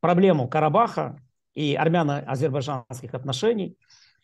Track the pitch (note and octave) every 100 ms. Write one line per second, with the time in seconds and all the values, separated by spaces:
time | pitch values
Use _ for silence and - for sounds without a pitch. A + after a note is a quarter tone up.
0 | E3 F3 G3 D#3 B2 D#3 D3+ F3+ A#3 -
1 | D3 D3+ _ _ _ - D3+ - E3 F3
2 | D3+ C#3+ C#3+ C3+ C#3+ C#3 C3 C3+ A#2 A#2+
3 | A#2+ C3 C3+ B2+ A3 A3+ F3+ - _ _
4 | _ _